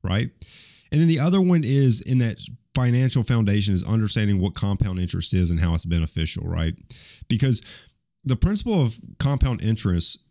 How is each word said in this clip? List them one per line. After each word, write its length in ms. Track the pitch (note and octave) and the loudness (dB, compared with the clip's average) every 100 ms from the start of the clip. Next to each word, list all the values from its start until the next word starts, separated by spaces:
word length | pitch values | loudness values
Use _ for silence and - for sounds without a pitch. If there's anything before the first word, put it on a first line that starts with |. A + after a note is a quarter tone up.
right? 280 | F2+ F#2+ - _ - - - - _ | -2 -4 -4 _ -20 -20 -20 -20 _
And 100 | D3 | 2
then 60 | E3 | 2
the 140 | D#3+ | 2
other 200 | D#3 F#3+ | 2 2
one 220 | F3+ E3+ | 4 2
is 380 | B2 C#3 C3+ A2 | 2 4 4 2
in 180 | - B2+ | 0 0
that 220 | A#2 - - A#2+ _ | 0 -4 -16 -20 _
financial 480 | - B2 B2 C3 B2 | 0 2 2 2 0
foundation 520 | A2+ A#2 G#2 G#2 G2+ | 0 2 2 2 2
is 100 | F#2 | -2
understanding 560 | - A2 G#2+ A2+ G#2 G2 | 0 0 0 0 0 0
what 140 | G2 | 0
compound 440 | - G2+ G2 G2+ F#2 | -2 -4 -2 -2 -2
interest 340 | F2+ F#2 - | -4 -4 -2
is 200 | F#2 E2+ | 0 0
and 80 | E2+ | 0
how 140 | E2+ | 0
it's 100 | E2 | 0
beneficial, 640 | E2+ E2+ D#2+ - D#2 - D#2+ | -2 -2 -2 -4 -6 -6 -6
right? 260 | E2 D#2+ - - - - - - | -4 -4 -6 -16 -20 -20 -20 -4
Because 340 | A#2 C3+ G#2+ - - _ _ _ _ | 0 2 0 -4 -20 _ _ _ _
the 100 | C3+ | -4
principle 480 | B2+ F3+ G#3 B3 G3+ | 0 0 0 0 2
of 160 | A#2+ - - - | 0 -2 -16 -4
compound 420 | C#3 C#3 C3 A#2 | -2 2 0 0
interest 560 | G#2+ A2 G2+ F2 - - _ | -2 0 0 0 -2 -6 _